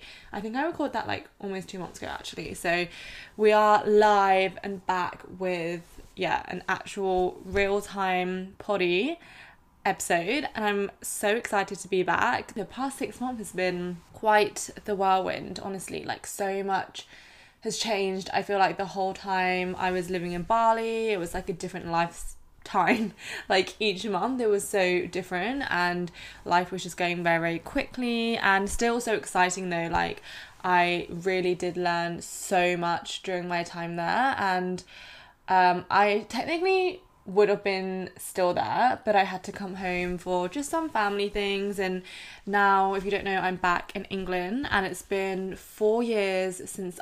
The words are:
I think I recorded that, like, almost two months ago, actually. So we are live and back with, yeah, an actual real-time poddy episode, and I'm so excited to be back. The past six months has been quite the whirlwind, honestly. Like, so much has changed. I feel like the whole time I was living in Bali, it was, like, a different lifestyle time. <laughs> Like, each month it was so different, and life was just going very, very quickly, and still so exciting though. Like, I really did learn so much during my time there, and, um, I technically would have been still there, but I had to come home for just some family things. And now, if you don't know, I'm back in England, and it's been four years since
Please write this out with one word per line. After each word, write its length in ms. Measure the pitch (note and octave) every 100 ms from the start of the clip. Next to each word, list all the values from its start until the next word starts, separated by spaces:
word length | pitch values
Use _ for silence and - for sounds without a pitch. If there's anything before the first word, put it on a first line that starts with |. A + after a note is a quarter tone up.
| - - -
I 80 | G#3
think 160 | G#3+ A#3+
I 80 |
recorded 300 | D#4 E4 C#4+
that, 120 | A#3 -
like, 220 | G3 - -
almost 300 | G3+ F#3+ F3
two 100 | F#3+
months 200 | F3 -
ago, 100 | -
actually. 460 | - - - E3
So 320 | F#3 F3+ E3+ E3+ - - - - -
we 160 | G#3+
are 340 | G#3+ G#3+ G#3 -
live 720 | G#3 G#3+ G3+ G3 F#3+ F#3+ F#3
and 200 | G3+ G3 -
back 360 | F#3 F3 - - F3+
with, 440 | F#3 F3+ E3 F3 E3+ - - -
yeah, 260 | F3 - -
an 180 | F3+ -
actual 720 | F#3 - - F#3+ F#3 F3+ -
real-time 1080 | F#3+ F#3+ G3 G3+ G3 G3+ F#3+ F3+ F3+ F#3 F#3+ -
poddy 600 | - G3+ F3+ F3+ B3+ E4 - - - - _ _
episode, 640 | G#3 F#3 - F3 E3+ C#4 -
and 100 | -
I'm 260 | G#3+ G3+ G3 -
so 340 | - - G#3 A3+
excited 420 | - G3+ F#3+ F#3+
to 100 | -
be 140 | F#3+
back. 520 | F3+ - A3+ B3+ -
The 100 | -
past 340 | F#3 - C4+ -
six 220 | A#3+ -
months 180 | B3 B3
has 140 | G3
been 460 | F3 F#3 F3+ F3+ E3+ -
quite 560 | - A3 G#3+ G#3 - - -
the 120 | - G3
whirlwind, 640 | F#3+ F#3+ F#3 - - F#3
honestly. 400 | G3 F#3+ - -
Like, 240 | - A2 -
so 380 | - G3 G3
much 420 | G3 F#3+ - - - - - - - _
has 180 | A3+ -
changed. 520 | A3 G3+ G3 F#3+ -
I 100 | -
feel 160 | F#3+ G3+
like 200 | F#3 F3+
the 80 | F#3+
whole 260 | G3 F#3+
time 640 | F#3 G3+ F#3 F#3 F#3 F3+ F#3
I 120 | F#3
was 200 | F#3 F3
living 220 | F#3 F3
in 100 | F3
Bali, 680 | E3+ A3+ A3+ A3+ A3+ A3+ A3+
it 80 | G3+
was, 160 | E3+
like, 140 | F3+ F3+
a 40 |
different 360 | E3+ F3+ F3+ -
lifestyle 440 | E3+ E3+ - - - - - -
time. 460 | G3+ E3+ A#3 G#3+ - -
<laughs> 180 | - -
Like, 280 | F#3+ F#3 -
each 260 | G#3+ F#3
month 360 | G#3+ F#3 G#3+ C4
it 80 | A3
was 180 | G3+ F#3+
so 400 | G3+ F#3 F3+ F3
different, 560 | F3 F3+ F3+ G3+ C#4 C4
and 400 | F3 F3+ F3 F3 - - -
life 280 | - F3 F3+
was 100 | F#3
just 140 | F3+ -
going 260 | F3 F3
very, 160 | E3+ E3
very 200 | E3 E3
quickly, 760 | - C#4+ - - B3 A#3 A3+ A#3
and 300 | G3 G3 G3
still 320 | - A#3 A#3+
so 140 | A#3+
exciting 560 | G#3 - F#3 F3+ F3+ F#3
though. 180 | E3+ E3
Like, 320 | F3 E3+ - - - - -
I 420 | F#3 F3+ F3 F3 -
really 460 | E3+ F#3 F#3 F3+
did 220 | F3 F3+ F3
learn 460 | F3 E3+ E3+ E3
so 540 | - - - F#3 F3+ F3+
much 460 | E3+ E3+ - -
during 240 | - F3+ F3
my 160 | F3
time 320 | F3 F3 E3+
there, 400 | E3+ E3+ F#3+ C4+ -
and, 460 | G3+ F#3 F3+ F3+ - - - - - _ -
um, 380 | F#3 F3+ F3+ -
I 380 | G3 G#3 G#3 G#3+
technically 760 | A#3+ - E4 F#4 F#4+ F#4 - - _
would 240 | - F#3+ G3+
have 140 | G3+
been 480 | G3+ F#3+ F#3+ F#3 F#3 -
still 340 | - - F3+
there, 480 | - A2 D3 B3 -
but 100 | -
I 80 | G3+
had 220 | F#3+ F#3
to 80 | -
come 240 | - G3 F#3
home 420 | F#3 F3+ F3+ F3+
for 300 | F3+ F3+ F3+
just 200 | C#4+ C#4+
some 200 | E4 D#4+
family 400 | A3+ G#3 G3+ G3+
things. 500 | G#3 G3+ G3 G3+ G3
And 240 | F#3 F#3 F#3 - - - -
now, 480 | G3+ G3+ G3 F#3+
if 100 | G3
you 80 | G3
don't 120 | G3+
know, 140 | G3 F#3+
I'm 180 | F3+ F3+
back 360 | - F3 -
in 120 | G3 -
England, 600 | F#3+ F#3 F3+ F3+ A#3+ C#4+
and 120 | G3+
it's 180 | F#3+ F#3
been 520 | - G3 F#3+ F#3+ F#3+
four 480 | E3+ - - G#3+ A3+
years 640 | A#3 A3 G3 F#3 F#3 F#3 -
since 300 | - F#3 F3